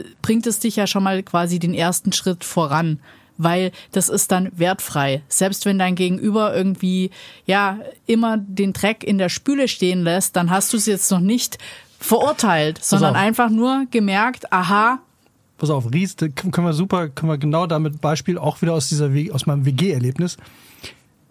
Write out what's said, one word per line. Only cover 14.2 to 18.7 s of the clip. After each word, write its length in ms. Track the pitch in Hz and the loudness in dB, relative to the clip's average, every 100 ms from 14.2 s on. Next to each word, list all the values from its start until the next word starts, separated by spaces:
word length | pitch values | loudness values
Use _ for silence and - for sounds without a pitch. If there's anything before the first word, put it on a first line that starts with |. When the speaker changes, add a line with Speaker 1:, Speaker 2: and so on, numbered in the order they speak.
| 233 254 - | 0 -4 -2
Speaker 1:
aha. 460 | 185 180 202 220 262 - _ _ _ _ - | 0 2 4 4 0 -6 _ _ _ _ -4
Speaker 2:
Pass 140 | 151 | -2
auf, 200 | 143 117 | 0 0
Ries, 240 | 147 190 - | 0 -2 -2
da 120 | 156 | -4
k-, 240 | 135 190 | -4 -4
können 160 | 147 170 | 0 0
wir 60 | |
super, 360 | 156 196 185 160 | 0 0 0 -2
können 220 | 135 160 | -2 -2
wir 80 | 151 | 0
genau 260 | 147 156 180 | 0 0 0
damit 360 | 156 156 147 | 0 -2 -2
Beispiel 360 | 151 151 - - | -2 -2 -2 -2
auch 240 | 147 - | -2 0
wieder 120 | 165 | 0